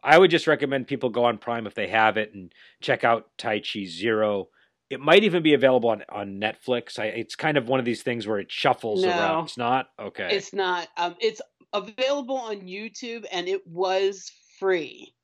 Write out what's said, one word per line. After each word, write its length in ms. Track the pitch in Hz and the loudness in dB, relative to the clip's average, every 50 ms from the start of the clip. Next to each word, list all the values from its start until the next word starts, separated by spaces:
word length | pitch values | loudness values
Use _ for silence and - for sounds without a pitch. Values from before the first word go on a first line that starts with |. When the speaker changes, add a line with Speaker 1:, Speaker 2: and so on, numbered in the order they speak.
| - | 6
Speaker 1:
I 140 | - 151 165 | 8 10 10
would 140 | 190 180 | 10 8
just 160 | 156 165 - - | 6 4 2 2
recommend 400 | 151 139 151 135 135 135 123 - | 2 2 2 -2 -2 -2 -2 -4
people 220 | 139 123 - 127 | -6 -4 -2 -2
go 140 | 107 120 120 | 0 2 2
on 120 | 120 113 104 | 2 2 0
Prime 300 | - - 117 117 113 104 | -4 -6 -6 -4 -6 -8
if 80 | - | -6
they 120 | - 104 90 | -6 -6 0
have 280 | 98 110 110 110 101 107 | 2 4 4 4 4 2
it 160 | 107 104 - | -4 -6 -8
and 180 | 101 92 85 _ _ - - _ _ | -16 -16 -16 _ _ -20 -20 _ _
check 220 | - - 135 117 - | -2 -2 -2 2 4
out 240 | 123 117 113 110 _ _ _ | 2 2 2 0 _ _ _
Tai 220 | - 123 107 107 | -4 -2 -2 -2
Chi 260 | 104 - - 110 98 | -4 -6 -8 -8 -8
Zero. 640 | 92 82 82 95 117 113 107 107 107 104 98 92 _ _ _ _ _ _ _ _ _ | -8 -10 -4 -2 0 2 2 2 2 0 -2 -4 _ _ _ _ _ _ _ _ _
It 100 | 139 127 | -12 -6
might 240 | 139 151 165 202 214 | 2 4 6 6 6
even 200 | 208 165 180 160 | 4 0 2 4
be 100 | 156 147 | 4 4
available 380 | 135 131 135 131 127 113 117 | 6 6 6 4 4 4 2
on, 120 | 110 104 - - | 0 0 -4 -12
on 300 | - 104 101 101 98 98 | -10 -10 -8 -8 -8 -4
Netflix. 580 | 101 107 107 - _ - 127 120 120 - - - | -4 -4 -6 -6 _ -4 -4 -4 -4 -8 -8 -6
I, 80 | 107 | -6
it's 300 | 107 - 113 113 - - | -4 -4 -6 -8 -10 -10
kind 200 | - - 156 151 | -4 -4 0 0
of 140 | 147 123 113 | 0 0 0
one 100 | 131 131 | 0 0
of 60 | 123 | 0
these 160 | 117 120 107 | -2 -4 -4
things 240 | - - 120 120 107 | -4 -6 -6 -4 -4
where 140 | 104 110 101 | -4 -4 -4
it 120 | 95 _ | -4 _
shuffles 520 | - - - 143 131 - - 113 107 98 185 | -8 0 0 0 0 0 -2 -4 -2 0 0
Speaker 2:
No. 60 | 185 | 0
Speaker 1:
around. 340 | 90 170 - - - - 185 | 0 0 0 0 0 -2 -4
It's 120 | 151 - 120 | -6 -6 -4
not? 320 | 120 120 127 131 131 _ _ - | -2 0 0 0 -2 _ _ -12
Okay. 300 | 104 101 - - 98 90 | -12 -12 -8 -8 -4 -2
Speaker 2:
It's 220 | 214 196 185 - - | -2 -4 -4 -6 -4
not. 340 | 196 196 185 180 175 170 - _ - | -2 -2 0 -2 -4 -6 -8 _ -4
Um, 180 | 175 175 175 175 | -4 -4 -4 -2
it's 200 | 233 220 185 - - _ _ _ _ _ | -4 -4 -4 -4 -16 _ _ _ _ _
available 680 | - 208 190 202 214 208 254 262 285 285 277 233 269 262 | -8 -8 -8 -8 -6 -4 -2 -2 -2 -2 -4 -4 -6 -6
on 240 | 247 220 214 202 | -4 -6 -10 -10
YouTube, 640 | 190 185 180 196 214 226 _ - - 240 233 233 208 - | -10 -12 -12 -10 -12 -12 _ -12 -12 -10 -10 -10 -10 -8
and 160 | - 180 175 180 | -6 -6 -4 -2
it 180 | 190 196 - 175 | -4 -4 -4 -8
was 640 | 165 170 190 185 190 190 196 190 202 196 - - - _ _ _ _ _ | -6 -4 -2 0 0 2 0 0 -2 -4 -14 -20 -20 _ _ _ _ _
free. 540 | 190 190 185 175 151 127 - - - - _ _ | 0 0 0 0 0 -6 -12 -18 -20 -20 _ _